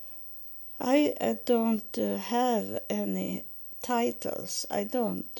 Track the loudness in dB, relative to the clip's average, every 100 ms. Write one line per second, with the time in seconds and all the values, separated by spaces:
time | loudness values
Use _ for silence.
0 | -14 -14 -12 -12 -14 -14 -14 -4 4 6
1 | 6 4 0 0 4 4 4 2 0 -2
2 | 0 0 0 2 4 2 0 -4 -2 -2
3 | 0 -2 -2 -4 -8 -12 -14 -10 -2 2
4 | 2 0 -4 -4 -4 -6 -2 -2 0 0
5 | 0 0 -6 -8